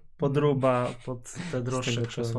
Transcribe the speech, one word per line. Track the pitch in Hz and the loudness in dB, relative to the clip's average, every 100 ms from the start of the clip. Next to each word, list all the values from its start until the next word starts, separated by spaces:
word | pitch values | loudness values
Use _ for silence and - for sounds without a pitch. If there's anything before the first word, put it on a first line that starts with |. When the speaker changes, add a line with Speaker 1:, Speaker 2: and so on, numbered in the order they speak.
| - - | -14 -2
Speaker 1:
podróba | 143 143 147 131 131 123 123 - - | 2 4 4 4 4 4 0 -4 -8
pod | 123 - - - | -8 -10 -10 -6
te | 127 | -4
Speaker 2:
z | |
Speaker 1:
droższe | 120 127 123 | -2 -2 0
Speaker 2:
tego | 120 117 | 0 -2
Speaker 1:
krzesła | - 117 | -2 -4